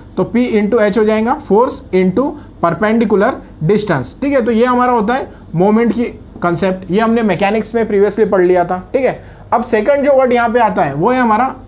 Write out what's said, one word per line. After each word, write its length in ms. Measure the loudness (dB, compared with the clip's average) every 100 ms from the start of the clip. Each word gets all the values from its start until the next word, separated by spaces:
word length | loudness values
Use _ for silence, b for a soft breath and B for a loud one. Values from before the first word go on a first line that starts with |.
| B -6
तो 140 | -2 -2
P 140 | 0 0
into 260 | 0 2
H 140 | 2 2
हो 60 | 0
जाएगा, 340 | 0 0 -4
force 380 | 0 2 2 -4 -2 0
into 340 | 2 0 -2 B B -4
perpendicular 720 | -4 0 0 0 2 2 0 -2 B B 0
distance, 560 | 0 0 -4 -6 -6
ठीक 120 | -2
है। 120 | 0 0
तो 60 |
ये 140 | 0 2
हमारा 280 | 2 0
होता 200 | 0 0
है 160 | -2 -6 B B 0
moment 380 | 2 2 2
की 200 | -2 -4 -8 -18 -6
concept, 500 | -4 -2 -2 -4 -2
ये 80 | 0
हमने 220 | 2 2
mechanics 520 | 0 0 0 -2 -2 -4
में 120 | 0
previously 440 | 2 2 2 0
पढ़ 100 | 2
लिया 240 | 4 2 0
था, 220 | -4 -4
ठीक 120 | -2 -2
है। 140 | -4 B B -4
अब 100 | -2
second 420 | 0 0 2 2 2
जो 80 |
word 180 | 4 4
यहाँ 160 | 2 2
पे 100 | 2
आता 240 | 2 0
है 100 | -2
वो 160 | 0 0
है 80 | 2
हमारा 360 | 2 0 0 -6